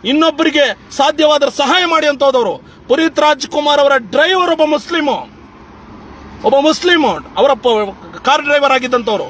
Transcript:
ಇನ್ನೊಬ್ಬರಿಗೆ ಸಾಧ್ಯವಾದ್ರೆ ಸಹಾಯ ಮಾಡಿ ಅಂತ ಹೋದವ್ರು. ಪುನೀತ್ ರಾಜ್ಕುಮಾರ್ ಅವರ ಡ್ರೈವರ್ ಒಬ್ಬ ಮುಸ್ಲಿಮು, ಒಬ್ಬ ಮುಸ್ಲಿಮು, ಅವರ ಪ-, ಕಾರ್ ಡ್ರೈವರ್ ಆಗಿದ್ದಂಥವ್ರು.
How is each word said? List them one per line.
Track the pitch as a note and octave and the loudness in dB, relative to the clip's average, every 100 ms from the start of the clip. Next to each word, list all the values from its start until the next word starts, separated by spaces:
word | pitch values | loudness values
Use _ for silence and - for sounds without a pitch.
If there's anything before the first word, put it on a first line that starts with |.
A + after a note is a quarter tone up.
| G3 | 0
ಇನ್ನೊಬ್ಬರಿಗೆ | C#4+ E4 D4+ D#4+ D4+ C4+ G3+ - - | 2 0 0 -2 0 0 -2 -14 -2
ಸಾಧ್ಯವಾದ್ರೆ | C#4 D4+ D4+ D4 C#4+ - | -2 2 2 2 0 -2
ಸಹಾಯ | C4+ F4 F4 | -2 0 0
ಮಾಡಿ | E4 D4+ | 0 0
ಅಂತ | C#4 C#4 | 0 0
ಹೋದವ್ರು. | C4 A3 D#3 - - - | 0 -2 -6 -14 -20 -2
ಪುನೀತ್ | C4 D#4+ - | 0 0 0
ರಾಜ್ಕುಮಾರ್ | D4+ C#4+ - D4 D4 C#4+ | 0 0 -2 -4 0 2
ಅವರ | C#4 C4+ A3 | 2 2 -2
ಡ್ರೈವರ್ | B3 D#4+ F#4+ F4 | 0 2 2 0
ಒಬ್ಬ | D#4+ D4+ | 0 0
ಮುಸ್ಲಿಮು, | D4+ - E4+ D4 G3 A#2 - - - - - - - - - - - - | 0 -4 -4 -2 -4 -8 -20 -20 -20 -20 -20 -20 -20 -20 -20 -20 -4 0
ಒಬ್ಬ | C4+ D4+ | 2 2
ಮುಸ್ಲಿಮು, | D#4 F4 E4+ C4+ D#3+ C3 - | 0 0 2 2 -2 -8 0
ಅವರ | C4 C4 | 0 2
ಪ-, | A#3+ A3+ G3+ F#3 F3 - - | 0 -2 -4 -8 -18 -8 0
ಕಾರ್ | D4 D4 | 0 2
ಡ್ರೈವರ್ | D4 C#4 C4 | 0 2 0
ಆಗಿದ್ದಂಥವ್ರು. | B3 B3 A3 G#3 C3+ | 0 -2 -2 -4 -6